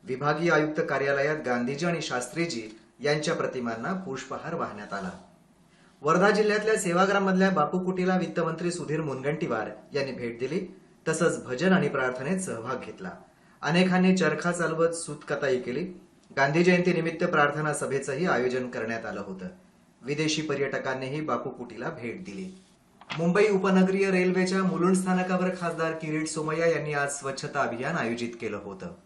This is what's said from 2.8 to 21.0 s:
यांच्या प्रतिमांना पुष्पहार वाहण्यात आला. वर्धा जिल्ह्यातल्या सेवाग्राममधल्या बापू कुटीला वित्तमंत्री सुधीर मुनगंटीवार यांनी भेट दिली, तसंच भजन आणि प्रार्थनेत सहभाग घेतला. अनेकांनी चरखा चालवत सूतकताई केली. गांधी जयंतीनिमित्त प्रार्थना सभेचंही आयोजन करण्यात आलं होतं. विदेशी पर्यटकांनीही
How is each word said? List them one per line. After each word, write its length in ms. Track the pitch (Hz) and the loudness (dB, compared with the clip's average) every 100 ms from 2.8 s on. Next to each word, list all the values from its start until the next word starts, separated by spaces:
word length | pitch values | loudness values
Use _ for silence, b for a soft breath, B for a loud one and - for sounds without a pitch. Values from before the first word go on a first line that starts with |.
| _ _ | _ _
यांच्या 340 | 135 151 165 | 0 0 0
प्रतिमांना 600 | 156 - 131 117 113 139 | -2 -2 -2 -4 -4 -4
पुष्पहार 600 | 190 139 131 - 123 143 | -6 -6 -10 -8 -10 -6
वाहण्यात 400 | 156 113 107 104 | -6 -6 -8 -10
आला. 160 | 98 92 - - _ _ _ _ b b b | -8 -8 -12 -20 _ _ _ _ b b b
वर्धा 280 | 143 170 202 | 2 4 6
जिल्ह्यातल्या 460 | 214 214 208 214 214 | 6 4 4 2 2
सेवाग्राममधल्या 760 | 180 175 196 202 190 185 190 | 2 4 4 4 4 4 4
बापू 300 | 170 147 185 | 4 2 0
कुटीला 380 | 180 185 185 185 | 0 0 2 2
वित्तमंत्री 540 | 160 - 160 165 175 | 0 0 -2 -2 -4
सुधीर 300 | 170 139 156 | -4 -4 -2
मुनगंटीवार 680 | 151 131 135 156 160 110 104 - - | -2 -2 -2 -2 -2 -2 -4 -10 -6
यांनी 180 | 139 135 | -4 -4
भेट 280 | 120 120 120 | -4 -8 -4
दिली, 360 | 131 175 - B B B - | -4 -4 -6 B B B -4
तसंच 360 | 160 165 - | 2 2 2
भजन 300 | 117 123 127 | -4 0 4
आणि 160 | 180 143 | 4 4
प्रार्थनेत 500 | 135 127 127 135 185 | 0 -2 -2 -2 -2
सहभाग 360 | 151 113 120 123 - | -4 -6 -6 -6 -8
घेतला. 260 | 104 92 - - b b b | -10 -12 -12 -20 b b b
अनेकांनी 560 | 143 170 185 180 185 185 | 0 4 4 6 6 6
चरखा 340 | 156 151 175 | 4 2 -2
चालवत 360 | 170 160 160 165 | 0 -2 2 2
सूतकताई 720 | 165 - 147 - 143 139 127 | 0 -8 -12 -6 -2 0 0
केली. 240 | 120 127 185 - - _ _ - | -2 -4 -6 -10 -20 _ _ 0
गांधी 260 | 139 160 | 2 6
जयंतीनिमित्त 600 | 175 175 180 160 165 160 | 6 6 4 2 0 -2
प्रार्थना 500 | 180 156 143 151 151 | 0 4 4 2 -2
सभेचंही 520 | 143 127 135 139 139 175 | -2 -2 -2 -2 -2 0
आयोजन 440 | 123 127 127 123 | 2 0 -2 -4
करण्यात 360 | 123 113 113 113 | -6 -4 -6 -6
आलं 180 | 101 98 | -10 -10
होतं. 200 | 92 90 - - _ _ _ | -10 -12 -14 -20 _ _ _
विदेशी 400 | 120 147 156 151 | -6 -2 0 -2
पर्यटकांनीही 800 | 151 139 135 131 131 131 | -2 -2 -2 -2 -4 -4